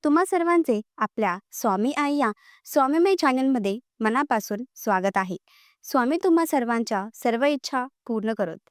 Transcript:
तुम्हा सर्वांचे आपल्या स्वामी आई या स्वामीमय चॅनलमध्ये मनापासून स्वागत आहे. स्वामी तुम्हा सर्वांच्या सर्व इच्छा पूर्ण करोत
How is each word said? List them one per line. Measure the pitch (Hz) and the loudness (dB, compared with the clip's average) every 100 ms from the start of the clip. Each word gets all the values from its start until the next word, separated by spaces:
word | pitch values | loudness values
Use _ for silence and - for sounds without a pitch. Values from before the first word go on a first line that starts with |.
तुम्हा | 302 302 370 | 2 2 2
सर्वांचे | 359 339 349 320 214 - - | 0 2 2 2 -2 -4 -6
आपल्या | 214 - 202 185 _ | -6 -2 -2 -2 _
स्वामी | - 220 196 240 | -4 -2 0 0
आई | 294 285 285 | 0 -2 0
या | 233 202 _ _ - | -2 -4 _ _ -2
स्वामीमय | 294 262 311 370 381 | 2 2 4 2 2
चॅनलमध्ये | 285 262 269 254 196 208 _ _ | 2 2 0 0 -2 -6 _ _
मनापासून | 220 240 294 226 - 208 254 - | -2 0 0 -2 -2 -10 -10 -8
स्वागत | - 190 190 196 | -2 0 0 -2
आहे. | 185 175 _ _ _ _ - | -4 -8 _ _ _ _ -2
स्वामी | 269 247 330 | 0 0 0
तुम्हा | 381 330 330 | 2 2 2
सर्वांच्या | 277 233 233 226 202 208 | 0 0 -2 -2 -4 -6
सर्व | - 247 233 277 | -4 -2 2 0
इच्छा | 294 - 262 254 _ - | 0 -4 -6 -6 _ -6
पूर्ण | 220 220 | -4 -2
करोत | 226 180 160 _ | -4 -4 -6 _